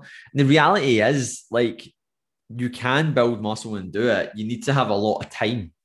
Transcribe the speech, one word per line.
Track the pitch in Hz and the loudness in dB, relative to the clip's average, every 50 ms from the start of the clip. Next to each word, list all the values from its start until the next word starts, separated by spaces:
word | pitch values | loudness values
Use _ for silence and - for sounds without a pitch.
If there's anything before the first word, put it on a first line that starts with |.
| - - - - - - | -10 -20 -20 -20 -18 -6
And | - 139 | 0 2
the | 143 | 4
reality | 135 147 156 151 160 196 208 143 135 120 110 | 4 6 6 6 4 4 2 2 2 4 4
is, | 104 117 147 143 123 110 - - - - | 4 4 2 2 0 -4 -6 -12 -10 -4
like, | - 117 123 113 113 - - - _ _ _ _ _ _ _ _ _ _ _ - 113 | 0 0 0 0 -2 -6 -14 -20 _ _ _ _ _ _ _ _ _ _ _ -14 -8
you | 120 123 123 | -6 -6 -6
can | 123 - 120 123 131 147 160 160 143 | -6 -4 -2 0 0 2 0 0 2
build | 131 120 120 120 104 | 2 2 2 0 -2
muscle | 107 107 110 113 - 117 107 101 | -4 -6 -6 -6 -8 -10 -10 -10
and | 92 90 | -8 -6
do | - 101 113 123 | -4 -2 0 0
it. | 107 95 - - - | 0 0 -2 -4 -6
You | 107 107 | -8 -8
need | 107 120 110 - | -6 -6 -6 -4
to | - 135 | -2 0
have | 139 127 104 | 0 0 0
a | 104 | 0
lot | 101 104 107 104 - - | 0 0 0 -2 -2 -4
of | - | -10
time. | - - 123 107 120 120 95 82 - _ _ | -8 -4 -4 -2 -2 -4 -6 -10 -14 _ _